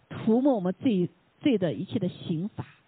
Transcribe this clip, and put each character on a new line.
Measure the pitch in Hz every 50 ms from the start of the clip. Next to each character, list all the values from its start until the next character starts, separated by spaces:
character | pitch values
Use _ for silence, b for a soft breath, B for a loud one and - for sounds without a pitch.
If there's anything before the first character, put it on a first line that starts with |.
| _ _
涂 | - - - 226 220 247
抹 | 254 294 262
我 | 214
们 | 175 180 185 -
罪， | - 277 214 185 175 170 - _ _ _ _ _
罪 | - 302 247 202
的 | 185 160 120
一 | - 185
切 | - - 233
的 | 190 180
刑 | - - - - 175 156 180 214
罚， | - - 127 - - _ _